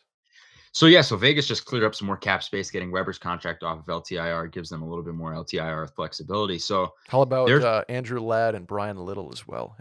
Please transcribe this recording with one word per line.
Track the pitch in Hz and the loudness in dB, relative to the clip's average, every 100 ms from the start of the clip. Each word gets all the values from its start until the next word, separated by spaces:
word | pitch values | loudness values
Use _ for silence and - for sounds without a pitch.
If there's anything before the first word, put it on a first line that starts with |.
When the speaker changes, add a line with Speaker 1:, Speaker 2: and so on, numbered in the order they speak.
| _ _ _ - - - _ | _ _ _ -20 -20 -20 _
Speaker 1:
So, | - 165 | 6 10
yeah, | 175 | 10
so | 143 104 | 8 4
Vegas | 123 151 139 | 2 2 0
just | 113 - | -4 -4
cleared | 123 | 0
up | 107 | 0
some | - 101 | 0 -6
more | 98 | -4
cap | 101 92 | -2 -2
space, | - 101 92 | -2 -6 -6
getting | 98 90 | -6 -4
Weber's | 92 95 92 | -4 -4 -6
contract | 87 87 87 85 | -6 -6 -6 -6
off | 85 80 | -6 -6
of | 80 | -6
L | 85 | -8
T | - 87 | -6 -6
I | 85 | -4
R | 85 82 | -4 -6
gives | 90 82 | -10 -10
them | 82 | -10
a | 80 | -8
little | 85 | -8
bit | 85 | -8
more | 82 80 80 | -8 -8 -8
L | |
T | 76 90 | -6 -4
I | 80 | -4
R | 78 78 | -4 -8
flexibility. | - 80 - 76 101 104 87 | -8 -8 -8 -6 -2 -2 -4
So | - 98 87 - - | -2 0 -2 -6 -2
Speaker 2:
How | 127 | 2
about, | 135 131 127 | 2 2 4
Speaker 1:
there's | 139 | 4
Speaker 2:
uh, | 123 110 - | 4 2 0
Andrew | 123 120 123 | -6 -4 -4
Ladd | 113 113 113 107 | 0 2 2 0
and | 87 | -4
Brian | 101 104 98 | -4 -4 -6
Little | 90 101 80 | -8 -8 -10
as | - - | -12 -10
well | 60 58 - | -10 -10 -12